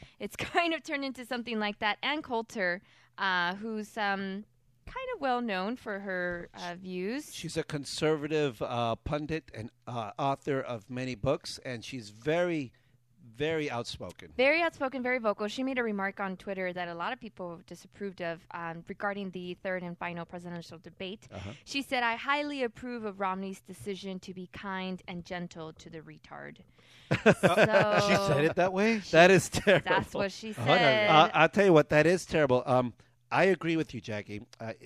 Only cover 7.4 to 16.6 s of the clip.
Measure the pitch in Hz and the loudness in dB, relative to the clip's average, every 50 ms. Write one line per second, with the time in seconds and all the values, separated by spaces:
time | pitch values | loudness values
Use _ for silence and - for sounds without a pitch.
7.4 | - 160 - 165 151 - 151 143 135 - - - 165 156 160 151 143 151 160 151 | -10 -6 -4 -6 -4 -4 -6 -8 -6 -8 -4 0 2 2 2 0 0 -2 0 0
8.4 | 151 139 117 - 147 - 123 120 120 117 113 - - - 156 151 147 139 156 160 | 0 0 -2 -4 -6 -4 -2 0 0 0 -2 -2 -4 -4 -4 -4 -4 -4 -6 -6
9.4 | - - - 113 110 120 - _ _ - 120 120 110 101 - - 147 139 139 139 | -6 -8 -12 -12 -12 -12 -14 _ _ -8 -6 -6 -6 -6 -6 -2 -2 -2 -2 -2
10.4 | - 151 139 135 - - 123 110 98 - 127 127 131 127 123 104 101 131 147 170 | -2 -2 -2 -2 -2 -4 -8 -10 -10 -10 -8 -6 -6 -6 -6 -2 0 0 0 0
11.4 | - - - - - 135 123 113 101 - - 127 110 101 104 110 117 151 156 170 | -2 -8 -12 -10 -10 -10 -10 -10 -10 -12 -12 -12 -12 -14 -16 -6 -2 0 2 2
12.4 | 180 180 170 156 135 113 - _ _ _ _ _ _ _ _ _ - 120 107 117 | 2 2 0 -2 -4 -6 -10 _ _ _ _ _ _ _ _ _ -20 -16 -8 -4
13.4 | 147 156 165 160 151 143 120 120 120 - - - 107 90 87 - 90 82 - - | -2 -2 0 -2 -2 -2 -4 -4 -6 -6 -8 -10 -10 -12 -12 -14 -18 -8 -2 2
14.4 | 254 277 302 330 339 330 320 - 285 262 254 262 240 247 254 254 220 214 202 - | 4 4 4 4 2 0 -2 -4 -6 -6 -4 -4 -4 -2 -2 0 0 0 -2 0
15.4 | 214 208 - - 262 262 269 254 240 226 208 196 190 196 196 - 202 190 185 180 | -2 -6 -4 -4 -4 -2 -2 -2 -2 -2 -2 -2 -2 -4 -4 -4 -6 -6 -6 -6
16.4 | - 202 196 190 | -8 -8 -6 -4